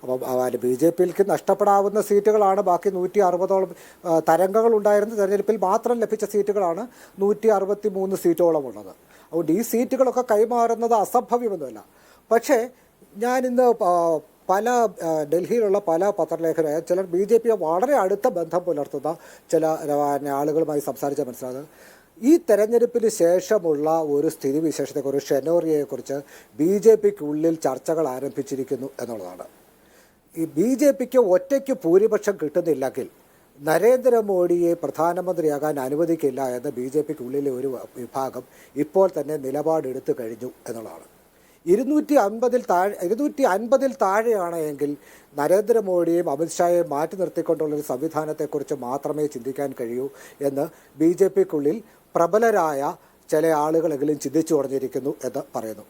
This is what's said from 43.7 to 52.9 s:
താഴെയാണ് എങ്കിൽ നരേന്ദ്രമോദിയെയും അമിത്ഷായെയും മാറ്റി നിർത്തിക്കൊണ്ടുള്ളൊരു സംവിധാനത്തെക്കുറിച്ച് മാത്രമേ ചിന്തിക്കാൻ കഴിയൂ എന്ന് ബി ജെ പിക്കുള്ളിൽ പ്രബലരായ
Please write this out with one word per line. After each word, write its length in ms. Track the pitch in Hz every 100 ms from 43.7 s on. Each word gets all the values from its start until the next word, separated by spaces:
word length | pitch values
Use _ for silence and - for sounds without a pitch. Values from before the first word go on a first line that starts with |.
| 269 269 -
താഴെയാണ് 540 | 196 196 226 214 175 170
എങ്കിൽ 400 | 151 143 143 147 - - _ 143
നരേന്ദ്രമോദിയെയും 920 | 147 185 202 226 196 180 170 170 175
അമിത്ഷായെയും 600 | 139 165 - 175 175 165
മാറ്റി 260 | 143 160 190
നിർത്തിക്കൊണ്ടുള്ളൊരു 680 | 170 - 165 160 156 147
സംവിധാനത്തെക്കുറിച്ച് 920 | 147 127 160 151 156 151 151 151 135
മാത്രമേ 520 | 143 123 135 147 147 147
ചിന്തിക്കാൻ 480 | 135 120 135 143 127
കഴിയൂ 300 | 120 120 135 - - -
എന്ന് 280 | 139 135 160 - _ -
ബി 140 | 160
ജെ 160 | 175 190
പിക്കുള്ളിൽ 540 | 190 185 151 143 - - _ _
പ്രബലരായ 800 | 180 170 196 233 208 160 139 143